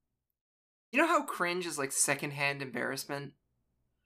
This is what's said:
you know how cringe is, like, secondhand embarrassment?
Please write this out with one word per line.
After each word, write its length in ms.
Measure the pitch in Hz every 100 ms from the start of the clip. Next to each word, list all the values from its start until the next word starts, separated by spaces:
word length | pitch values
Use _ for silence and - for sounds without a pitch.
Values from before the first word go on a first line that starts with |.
| _ _ _ _ _ _ _ _ _
you 60 | 254
know 60 | 330
how 160 | 320
cringe 440 | 285 - 175 175 175
is, 120 | 143
like, 140 | 135
secondhand 720 | - - - 151 143 143 139
embarrassment? 680 | 131 120 123 131 - 143 143 - _ _ _ _ _ _